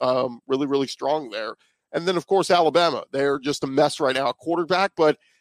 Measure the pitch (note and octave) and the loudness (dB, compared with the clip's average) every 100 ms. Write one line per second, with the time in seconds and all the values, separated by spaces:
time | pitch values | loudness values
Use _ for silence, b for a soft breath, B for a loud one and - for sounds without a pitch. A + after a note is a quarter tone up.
0 | B2+ B2+ B2+ A#2+ - C3 C#3+ C#3 C3+ - | -2 0 -2 -6 -4 -2 0 -2 -2 -4
1 | C3+ D#3 B2 G#2 A2 A2+ _ _ _ D3+ | -4 -4 -4 -10 -10 -12 _ _ _ -6
2 | E3+ F3+ - G3 E3+ F3 D#3 D#3 E3+ A#2+ | -2 -2 0 0 4 4 4 4 2 0
3 | - C3+ C#3 C#3 C3+ C3+ C#3+ C3+ D3 - | -6 -2 -2 -2 -4 -4 -2 0 0 2
4 | C#3 C3 C3 - E3 E3+ D#3+ F3+ G3 - | -2 0 -2 -4 -4 -4 0 0 0 2
5 | D#3 C#3+ _ _ | 2 2 _ _